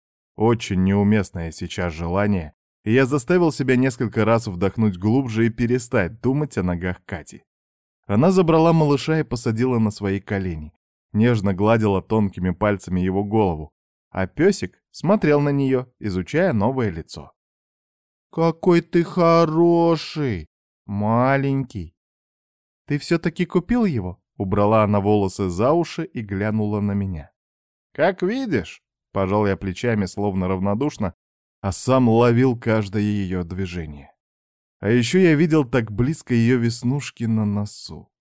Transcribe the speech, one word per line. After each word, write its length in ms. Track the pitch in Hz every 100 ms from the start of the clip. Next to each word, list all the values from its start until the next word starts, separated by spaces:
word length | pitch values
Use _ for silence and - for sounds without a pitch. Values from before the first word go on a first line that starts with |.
| _ _ _
Очень 480 | - 110 120 - 92
неуместное 680 | 95 101 101 107 90 90 82
сейчас 420 | - 87 - 87
желание, 600 | 78 85 95 104 95 78 - _ _
и 80 | 107
я 140 | 123
заставил 460 | 131 143 - 180 165
себя 240 | - 131
несколько 500 | 123 131 - 117 113
раз 220 | 107 117 117
вдохнуть 500 | 87 95 - 107 90
глубже 480 | 107 127 127 110
и 40 | 117
перестать 680 | 113 120 123 120 117 87 113
думать 380 | 123 143 147 -
о 60 |
ногах 400 | 90 85 90 90
Кати. 380 | - 82 76 - _ _ _ _ _ _
Она 260 | - 104 170
забрала 420 | 185 170 160 165
малыша 480 | 165 151 139 - 156
и 20 |
посадила 560 | 147 120 120 110 127 120
на 100 | 110
свои 300 | - 101 98
колени, 540 | - 101 92 78 76 _ _ _ _
нежно 400 | 104 120 117 98
гладила 480 | 90 104 117 107 95
тонкими 480 | - 110 101 90 92
пальцами 500 | 90 107 98 - 90
его 240 | 92 95
голову, 480 | 104 110 98 78 76 _ _ _ _
а 180 | - 95
пёсик 560 | - 185 196 90 _ _
смотрел 480 | - 151 214 151 147
на 100 | 143
неё, 380 | 139 135 131 127 -
изучая 520 | 107 92 87 147 185
новое 380 | 113 107 131 110
лицо. 420 | 82 - - 69 _ _ _ _ _ _ _ _ _ _
«Какой 520 | - 165 165 185 170
ты 240 | 170 175
хороший, 1400 | 170 185 165 165 165 160 170 170 170 160 - 156 139 92 78 _ _ _
маленький!» 1120 | - 101 104 117 127 139 139 135 123 101 82 _ _ _ _ _ _ _ _ _
«Ты 120 | - 147
всё-таки 480 | - 165 175 -
купил 400 | 175 180 - 240
его?» 340 | 208 123 90 - _ -
Убрала 460 | 95 98 101 110
она 160 | 104 104
волосы 500 | 101 104 95 - 95
за 220 | 87 123
уши 320 | 170 160 -
и 180 | 160 127
глянула 600 | 104 98 107 107 104 104
на 120 | 104
меня. 380 | 101 95 82 - _ _ _ _ _ _
«Как 300 | - 165 180
видишь», 580 | 180 254 254 123 - - _ _ _
пожал 340 | - 95 104 101
я 80 |
плечами, 500 | 92 98 87 123 110
словно 420 | 92 - 104 95 92
равнодушно, 640 | 92 101 104 147 - 95 - _ _ _ _
а 100 | 98
сам 380 | - 123 131 120
ловил 500 | 113 120 117 131 117
каждое 440 | 113 110 98 107
её 400 | 104 104 92 92
движение. 680 | 85 90 92 87 78 71 - _ _ _ _ _ _ -
А 80 | 101
ещё 300 | 123 120 185
я 160 | 180
видел 280 | 147 170 156
так 280 | 123 135 107
близко 420 | 104 127 160 -
её 240 | 117 113 127
веснушки 680 | 117 117 120 143 - -
на 200 | 117 110
носу. 640 | 104 101 104 - - 85 - _